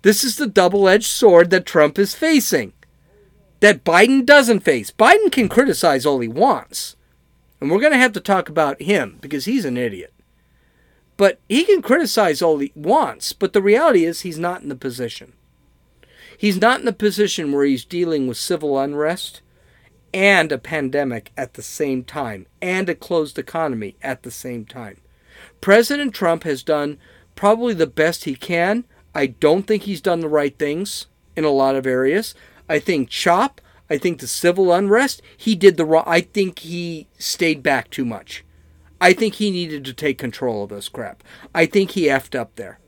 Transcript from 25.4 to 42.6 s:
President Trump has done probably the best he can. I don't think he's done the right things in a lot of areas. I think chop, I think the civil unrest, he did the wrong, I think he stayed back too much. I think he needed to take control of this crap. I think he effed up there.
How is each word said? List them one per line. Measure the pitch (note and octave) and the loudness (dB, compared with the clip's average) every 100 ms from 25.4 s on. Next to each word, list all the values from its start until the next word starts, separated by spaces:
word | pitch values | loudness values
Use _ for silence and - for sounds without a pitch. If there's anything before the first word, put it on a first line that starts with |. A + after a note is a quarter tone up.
| - _ | -20 _
President | - G#3 A#3 C#4+ C#4+ | 4 6 6 -2 -4
Trump | - F3 E3 | -2 -2 -2
has | E3 C3+ | -4 -6
done | - D3+ D3 D3 _ _ _ | -2 -2 -2 -10 _ _ _
probably | - G3+ A3+ A#3+ | -2 0 2 0
the | F#3+ D#3 | 0 -2
best | - D#3 E3+ | 0 0 0
he | - | -8
can. | C3 - F3 F3 A3 A#3+ _ _ | -10 -4 -2 0 -2 -6 _ _
I | D#3 C#3 | -4 -4
don't | A#2+ D3+ F3 | 0 2 2
think | G3 G#3+ | 0 -4
he's | G3+ F3 | -2 -6
done | F#3+ E3+ | -2 -2
the | D#3+ | -2
right | D3+ C#3+ - | -2 -2 -4
things | D3 D#3 G3+ - - _ _ - | -6 -6 -8 -10 -14 _ _ -4
in | |
a | D3+ | 0
lot | C#3 C3+ C3+ | 2 2 0
of | C3 | -2
areas. | B2+ C3 F3+ - - - _ - | 0 0 -2 -4 -14 -20 _ -4
I | D3+ | -4
think | - E3 B2 | -2 -2 -2
chop, | - F3+ F3 C4+ _ _ _ _ | -4 0 2 0 _ _ _ _
I | D3 | -4
think | F3+ D#3+ | -2 -6
the | B2+ | -8
civil | - E3+ F3+ F#3 | -2 0 2 2
unrest, | F3 G3+ G#3+ C4+ - - _ | 2 4 2 0 -4 -16 _
he | - | -2
did | G3 F#3+ E3 | 4 4 4
the | |
wrong, | D#3+ D#3+ - | 2 0 2
I | E3 | -2
think | E3+ G#3 F#3+ - | -2 -4 -4 -6
he | E3 F3 E3+ D#3+ - _ | -12 -10 -10 -12 -16 _
stayed | - - E3+ D3 | -10 -2 -2 0
back | C#3 C3 - | -2 -2 -4
too | - | -8
much. | B2 G#2+ - - _ _ _ _ _ _ | -8 -8 -14 -20 _ _ _ _ _ _
I | F3+ | 2
think | F#3 A3 | 4 0
he | - G#3 | -2 -4
needed | F3+ E3+ D3+ | -4 -8 -10
to | C3 | -12
take | B2+ D3+ C3 | -8 -6 -6
control | B2+ - B2+ A2 | -8 -6 -6 -6
of | G2+ | -8
this | G2+ - | -12 -14
crap. | - G#2 - _ - - | -14 -14 -16 _ -20 -10
I | - E3 | -2 0
think | G3+ F#3+ | 0 -2
he | G3 D#3 | -2 0
effed | C3+ - C3+ | -2 -4 -10
up | A2 | -10
there. | - | -12